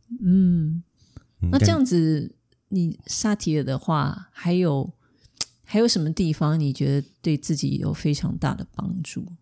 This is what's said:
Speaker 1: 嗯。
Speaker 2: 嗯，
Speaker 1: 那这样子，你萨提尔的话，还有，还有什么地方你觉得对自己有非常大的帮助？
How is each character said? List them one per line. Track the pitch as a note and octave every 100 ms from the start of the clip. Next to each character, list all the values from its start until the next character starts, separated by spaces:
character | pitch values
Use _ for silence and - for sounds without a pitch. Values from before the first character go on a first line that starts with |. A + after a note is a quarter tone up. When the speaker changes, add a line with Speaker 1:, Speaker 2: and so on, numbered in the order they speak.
| - A#3+
Speaker 1:
嗯。 | F#3 F#3 F#3 E3+ D#3 E3 - _ _ - _ -
Speaker 2:
嗯， | F2+
Speaker 1:
那 | C4+
这 | G#3
样 | D4+ C4
子， | F3 D#3+ D3+ - - _ _ -
你 | F#3+ E3+ - -
萨 | - G#3+ G#3
提 | - D3+
尔 |
的 | B2+ C3
话， | - D#3 C#3 G3 -
还 | - F3
有， | F3+ F3 C#3 C3+ - _ _ _ - - _
还 | - G#3
有 | A#3
什 | F#3
么 | D3+
地 | D#3+ E3+
方 | D3+ D3+ D#3+
你 | C#3+
觉 | B2+ C#3 C#3
得 | C#3 _
对 | F3 D3
自 | - D3
己 | C#3 C#3
有 | -
非 | D3+ - D3
常 | F3+ E3+
大 | C3+ -
的 | - -
帮 | G3 F#3
助？ | D#3 - F3 E3+